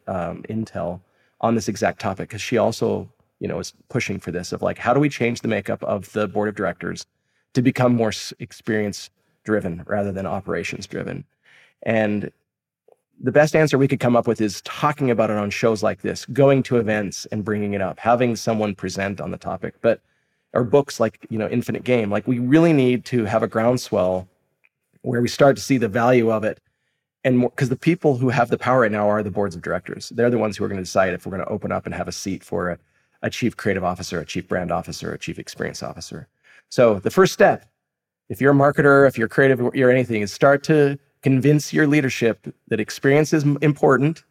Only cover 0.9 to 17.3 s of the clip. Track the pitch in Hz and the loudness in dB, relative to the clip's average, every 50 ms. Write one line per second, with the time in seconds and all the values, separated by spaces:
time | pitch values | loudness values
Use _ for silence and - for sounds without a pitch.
0.9 | 90 - _ _ _ _ _ _ _ - - 113 117 113 95 - 104 95 110 98 | -8 -10 _ _ _ _ _ _ _ -4 -2 0 0 0 -2 -4 -4 -2 -2 -2
1.9 | 87 - - 107 95 - 90 - - 104 - - 127 110 104 110 113 - - 104 | -2 -2 -6 -6 -6 -6 -10 -12 -10 -10 -6 -2 0 2 2 2 0 -2 -2 -2
2.9 | 101 98 95 - _ _ _ _ _ - - 92 - 85 92 - - _ _ - | -2 -4 -6 -10 _ _ _ _ _ -10 -8 -6 -6 -6 -8 -10 -14 _ _ -6
3.9 | - 123 113 - 101 - - - 85 87 90 - - - 101 90 92 - - 110 | -4 -4 -4 -4 -6 -8 -8 -8 -8 -8 -8 -8 -8 -4 -4 -4 -4 -2 0 2
4.9 | 127 139 151 147 139 - 120 117 120 - - 113 110 101 101 - 104 - - - | 2 2 2 0 0 0 -2 -2 -2 -2 -4 -2 -2 -2 -2 -4 -8 -6 -4 -4
5.9 | 98 101 90 - - 107 107 98 87 107 104 107 101 - 101 87 87 - - 90 | -6 -6 -6 -6 -4 -4 -4 -2 -2 -2 -4 -4 -4 -4 -4 -4 -4 -6 -8 -8
6.9 | 90 87 - _ _ _ _ _ _ _ _ _ - 135 123 131 - - 127 123 | -8 -10 -12 _ _ _ _ _ _ _ _ _ -2 0 2 2 2 4 4 4
7.9 | 123 117 113 113 - - - - - - - - - - - - 110 107 104 104 | 4 4 2 0 -2 -4 -10 -12 -14 -14 -16 -18 -18 -12 -6 -4 -2 -2 -2 -4
8.9 | 92 - - - _ _ _ _ _ _ - - 107 104 - 95 82 82 78 - | -6 -8 -14 -18 _ _ _ _ _ _ -4 -2 -2 0 0 -2 -6 -8 -8 -6
9.9 | 104 104 101 101 92 98 98 82 87 101 - - 85 85 82 - - 92 98 - | -4 -4 -2 -4 -4 -6 -6 -6 -6 -6 -6 -6 -6 -6 -6 -8 -10 -12 -12 -12
10.9 | - 92 92 90 90 92 98 _ _ _ _ _ _ _ _ _ _ - - - | -10 -10 -8 -8 -10 -12 -14 _ _ _ _ _ _ _ _ _ _ -10 -6 -4
11.9 | 113 113 110 104 104 104 - - _ _ _ _ _ _ _ _ _ _ _ _ | -2 0 0 -2 -2 -4 -6 -8 _ _ _ _ _ _ _ _ _ _ _ _
12.9 | _ _ _ _ _ - - 127 - 147 151 156 - 160 156 147 143 131 139 131 | _ _ _ _ _ -8 -4 0 4 4 4 4 4 2 2 4 4 2 2 2
13.9 | 139 - - 123 120 117 113 123 110 - 110 104 92 - - - - - - 147 | 0 0 0 2 2 2 2 0 0 0 -2 -4 -4 -6 -12 -12 -8 -2 -2 -2
14.9 | 147 - 143 127 120 107 110 107 107 104 104 104 98 - - 117 113 104 101 104 | -2 0 0 0 0 0 -2 -4 -2 -2 -4 -4 -4 0 0 0 0 2 0 -2
15.9 | 101 - - 98 92 - - - 127 - 139 139 139 135 123 - 127 120 110 104 | -2 -4 -6 -8 -8 -8 -8 -6 0 4 4 6 6 4 2 0 0 0 0 0
16.9 | 107 107 104 92 - - - - | -2 -2 -2 -6 -8 -12 -12 -8